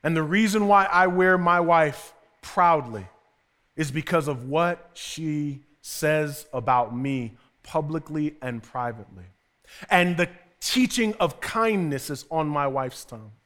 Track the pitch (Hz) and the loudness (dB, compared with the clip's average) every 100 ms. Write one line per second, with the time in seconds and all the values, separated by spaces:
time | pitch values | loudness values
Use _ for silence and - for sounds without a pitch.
0 | 160 165 151 196 220 214 202 202 190 175 | 0 0 2 2 2 2 4 4 4 4
1 | 185 180 185 185 170 175 170 165 156 - | 4 4 4 4 4 4 4 4 4 -2
2 | - _ _ _ - - 175 160 123 107 | -18 _ _ _ -6 2 4 4 0 -12
3 | 95 _ _ _ _ _ _ - 151 143 | -14 _ _ _ _ _ _ -6 -4 -4
4 | - 175 147 131 127 151 175 170 - - | 0 0 0 -6 -2 0 0 -2 -10 -16
5 | - - 156 151 147 135 _ _ - - | -14 -8 -4 -4 -4 -8 _ _ -14 -2
6 | 156 156 151 143 - 127 117 127 113 120 | 0 0 -2 -6 -8 -6 2 2 2 -4
7 | 135 135 117 - _ _ - 160 147 160 | -4 -4 -6 -12 _ _ -6 -4 -4 -8
8 | 151 151 151 151 127 117 110 127 120 113 | -6 -6 -6 -6 -10 -10 -10 -6 -6 -8
9 | 101 92 90 _ _ _ _ - - 180 | -16 -20 -20 _ _ _ _ -20 0 2
10 | 180 170 170 - _ _ - 254 254 - | 2 0 -2 -4 _ _ -2 0 2 2
11 | 220 208 170 - - 220 226 202 165 139 | -2 0 -4 -2 -6 0 2 2 0 -2
12 | - 139 - 160 151 147 139 135 131 - | -6 -10 -6 -4 -2 -2 -2 -2 -6 -10
13 | - 113 107 107 | -16 -18 -18 -20